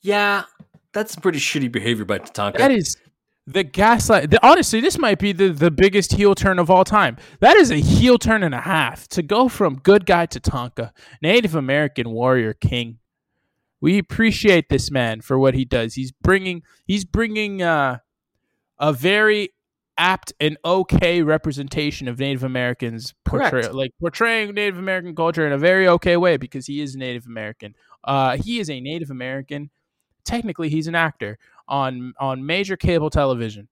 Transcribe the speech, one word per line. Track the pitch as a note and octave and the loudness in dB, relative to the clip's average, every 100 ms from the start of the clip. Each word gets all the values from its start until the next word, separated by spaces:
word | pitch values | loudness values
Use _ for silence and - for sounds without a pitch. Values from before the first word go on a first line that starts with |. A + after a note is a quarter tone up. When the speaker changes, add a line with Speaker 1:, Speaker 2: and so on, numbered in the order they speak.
Speaker 1:
Yeah, | F#3 G3+ G#3 G3+ F3 _ - _ _ | -2 0 0 -2 -4 _ -20 _ _
that's | - G#3+ | -8 -6
some | - | -4
pretty | F#3+ D#3 | -2 -2
shitty | - D3+ C3 | -2 -2 -2
behavior | A#2+ G#2+ A#2 | -2 -2 -4
by | G2+ G2+ | -2 -6
Tatanka. | - - G#2 - | -6 -6 -6 2
Speaker 2:
That | C4 | 2
is | B3 D#3+ - _ _ _ _ - | 2 -2 -8 _ _ _ _ -6
the | D3 | -4
gaslight. | E3 - G#3 A#3 - G#3+ E3 | -4 2 4 4 4 2 4
The, | D#3 B3 | 6 8
honestly, | E4 D4 A3 | 6 4 0
this | C#4 F4+ | 0 0
might | C4+ G3 | 0 0
be | G3+ | 0
the, | F3 G3 | 2 0
the | D3+ E3+ | 2 0
biggest | D3 G3 G3 F#3 | 4 2 4 0
heel | - G3+ | 2 4
turn | G3 G3+ F#3 | 4 2 0
of | E3+ | 4
all | F#3 | 4
time. | F#3 G#3+ E3+ A#2 - - | 4 2 2 -2 -16 2
That | A3 F#4+ | 6 8
is | D4 | 6
a | D#3 | 4
heel | D3 - A#3+ A#3+ | 2 4 6 4
turn | - A3 | 4 0
and | F3+ | 0
a | B2+ | -4
half | D#3+ E3+ B2+ - - | -2 0 -2 -4 -10
to | - | -6
go | D3+ G#3 B3+ | -2 2 0
from | - F#3+ C3+ | 2 -2 0
good | - G3+ F#3 | 4 4 4
guy | F3 E3+ | 0 0
Tatanka, | - - C3+ A#2+ - A2+ _ - - | -4 -6 -4 -8 -10 -12 _ -20 -6
Native | D3+ A3+ A3 | 2 2 2
American | D#3+ C3 C#3 D3 C#3+ A#2 | -2 0 0 0 -2 -6
warrior | A2+ B2 C3 A2+ | -2 0 2 0
king, | G#2+ - B2 A#2 A#2 _ _ _ _ _ _ _ _ C#3+ | -2 -2 -2 -6 -12 _ _ _ _ _ _ _ _ 0
we | G3 | 0
appreciate | F3+ - A3+ G3 G#3+ F3+ D3 | 0 0 0 2 4 2 2
this | C3+ - | -2 -2
man | C#3 A#2+ A2 | -2 -2 -4
for | - C3 | -4 2
what | C3+ | 2
he | C3 | 2
does. | C3 B2+ A2+ | -2 -2 -4
He's | C3 C3 | -6 -12
bringing, | - D#3+ F#3+ F#3+ F3 - _ _ | -4 0 0 -2 -10 -12 _ _
he's | G3+ | -4
bringing, | F#3 G3 A3+ G#3+ G#3+ G3 | -2 -4 -2 -2 -6 -4
uh, | F3 D#3+ C3+ A#2+ _ _ _ _ _ _ _ _ | -2 0 0 -2 _ _ _ _ _ _ _ _
a | C#3+ | -2
very | C#3 D3+ G3+ G#3+ G#3+ G3 _ _ _ _ - | 0 0 2 2 0 -4 _ _ _ _ -2
apt | F3 F#3+ - - | 0 0 -6 -4
and | D3+ D3+ | -4 -2
okay | E3 F#3 F#3 - F3 F3 | -2 0 2 0 2 0
representation | D3+ D#3 D#3+ C#3 C#3 - D3 C#3+ C3 | 2 0 -2 -8 -8 -6 -6 -6 -10
of | A#2+ | -6
Native | C#3 C3+ | -6 -4
Americans | C3 B2+ B2 B2 A#2+ A2+ - _ | -4 -4 -4 -4 -8 -8 -14 _
portray-, | - - C4+ | -6 -2 0
Speaker 1:
Correct. | C3 A#2+ | 0 -4
Speaker 2:
like, | C3 C3+ _ | -4 -8 _
portraying | E3+ - A#3 A3+ G#3 | -8 -2 -2 -2 -4
Native | G#3 G#3 F3+ | -4 -6 -6
American | F#3+ F#3 F3+ | -6 -6 -6
culture | D#3+ E3 E3 D3+ | -4 -2 0 -2
in | |
a | C#3 | 2
very | D#3+ F#3 F#3 | 2 4 4
okay | F3 - F3 | 4 2 2
way | F3+ D#3 | 2 0
because | C3 C#3 B2+ | -4 -12 -10
he | C#3+ | -8
is | D3 C3+ | -8 -8
Native | B2+ A#2+ A#2+ | -10 -10 -12
American. | A#2 G#2+ A2+ G#2 G2+ _ _ | -12 -12 -12 -20 _ _ _
Uh, | - C#3 C3 C3 | -4 0 0 -2
he | G#3+ A#3+ | -4 -6
is | F3 | -6
a | C3+ | -8
Native | B2+ E3 D3+ | -10 -10 -10
American. | C3 B2+ C3+ C3+ C#3+ D3 _ _ _ _ _ | -10 -10 -10 -10 -12 -12 _ _ _ _ _
Technically, | - A#3+ A3+ - D#3+ | -8 -6 -6 -6 -4
he's | D#3 D#3+ | -4 -2
an | E3+ | -2
actor | E3 - G#2 G#2+ _ _ - | -2 -4 -12 -12 _ _ -8
on, | C#3 C3 B2+ B2+ - | -4 -4 -6 -12 -8
on | C3+ C3 | -6 -6
major | C#3 F3 G3 F#3 | -4 -4 -4 -4
cable | - F3 D3+ | 0 0 0
television. | D#3 C#3 B2 A2+ G#2+ G#2 | 0 0 -2 -6 -10 -20